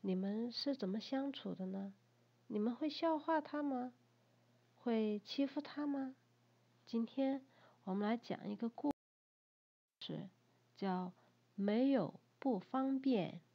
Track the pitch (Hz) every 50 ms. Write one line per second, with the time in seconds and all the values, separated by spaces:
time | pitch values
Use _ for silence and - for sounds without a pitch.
0 | - 196 185 185 190 196 208 220 233 247 233 - - 277 277 269 208 185 190 220
1 | - - 269 269 269 285 269 - - 190 175 165 185 185 190 196 196 202 196 _
2 | _ _ _ _ _ _ _ _ _ _ 214 208 208 233 240 - 311 302 294 -
3 | - 330 320 302 311 - 330 311 294 - - 294 294 285 269 247 247 254 247 _
4 | _ _ _ _ _ _ _ _ _ _ _ _ _ _ _ _ - 240 226 220
5 | 220 214 208 208 - - - - 277 269 - 302 294 - - 294 294 285 277 277
6 | 269 262 262 _ _ _ _ _ _ _ _ _ _ _ _ _ _ - - 226
7 | 233 220 - - 269 269 269 277 269 - - - - - - _ _ - 190 202
8 | 208 208 233 233 - - - - - 196 208 - 233 233 - - - 294 - _
9 | _ _ _ _ _ _ _ _ _ _ _ _ _ _ _ _ _ _ _ _
10 | - - 156 151 - 190 _ _ _ _ _ _ _ _ _ - 202 196 180 180
11 | 180 180 180 _ - _ _ _ _ _ _ - 196 202 208 226 262 277 277 240
12 | 165 - - - _ _ _ _ - 269 240 185 180 - - 262 262 269 269 262
13 | 269 277 254 208 170 - - 175 - _